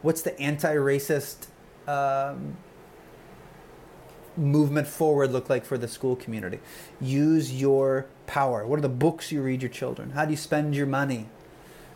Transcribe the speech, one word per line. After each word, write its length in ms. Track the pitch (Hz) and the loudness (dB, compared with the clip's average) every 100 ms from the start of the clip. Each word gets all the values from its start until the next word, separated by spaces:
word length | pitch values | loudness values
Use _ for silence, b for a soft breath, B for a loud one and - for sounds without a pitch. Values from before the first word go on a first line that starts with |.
What's 200 | 151 160 | -2 -2
the 160 | 175 - | -2 -4
anti-racist, 1080 | 143 147 160 151 139 139 139 147 139 - - - - - - | -4 0 0 2 2 2 2 -2 -2 -10 -18 -20 -20 -14 -6
um, 680 | 143 139 135 139 139 143 - - - - - - - - - - - - - - - - - - - | -2 0 0 -2 -6 -10 -12 -16 -20 -20 -20 -20 -20 -20 -20 -20 -20 -20 -20 -20 -20 -20 -20 -12 -2
movement 500 | 143 147 147 147 135 | 2 4 4 2 -2
forward 460 | - 160 147 135 | 0 2 4 4
look 160 | 127 123 | 2 0
like 160 | 127 | -2
for 140 | - 131 | 0 -4
the 100 | 117 | -4
school 260 | - 131 | -4 -2
community? 460 | 127 - 110 92 98 B B B B | -2 -4 -6 -6 -8 B B B B
Use 540 | 131 139 151 160 135 | -2 2 4 4 2
your 520 | 131 139 135 135 135 131 - - | 0 4 4 4 2 -2 -12 -6
power. 400 | 143 139 117 107 | 0 0 0 0
What 120 | 151 | 0
are 40 | |
the 60 | 143 | 0
books 440 | 123 156 160 - | 2 2 2 -4
you 80 | 151 | -2
read 220 | 131 131 | -2 -2
your 80 | 127 | -4
children? 400 | - 127 123 - | -6 -6 -6 -6
How 140 | 135 | -2
do 60 | 151 | 0
you 60 | 151 | -2
spend 400 | - 151 151 143 | 0 0 0 0
your 100 | 139 | 0
money? 400 | 135 139 120 110 - - B B B B | 0 0 -2 -8 -16 -20 B B B B